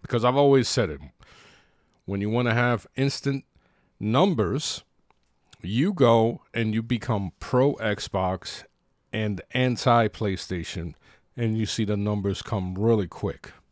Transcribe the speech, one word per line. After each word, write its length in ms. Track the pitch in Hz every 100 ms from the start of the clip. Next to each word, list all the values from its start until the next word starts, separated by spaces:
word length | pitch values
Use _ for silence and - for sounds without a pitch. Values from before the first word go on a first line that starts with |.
Because 240 | - 120 120
I've 100 | 131
always 320 | 143 139 117
said 220 | - 98
it, 120 | 73 71 _ - - - _ _ _ _ _ -
when 140 | 101
you 120 | 104
wanna 240 | 113 120 113
have 320 | 123 117 - -
instant 500 | 139 - 139 139 - _ _ _ _ _
numbers, 840 | 104 120 196 147 92 123 - - _ _ _ _ _ _ _ _
you 320 | 90 110 175
go 480 | 180 123 117 113 - _
and 220 | 117 110
you 80 | 110
become 520 | 117 120 - 107 98 -
pro 360 | - 127 135 -
Xbox 880 | 110 104 - 98 92 92 - - - _ _ _ _
and 260 | 110 107 98 -
anti 560 | 131 127 117 - 120 110
PlayStation, 880 | - 107 95 - 90 82 - 85 76 _ _ _ -
and 220 | 117 110
you 80 | 107
see 180 | - 104
the 100 | 104
numbers 460 | 101 104 98 92
come 320 | - 107 92
really 340 | 92 110 113 90
quick. 440 | - 101 - - - _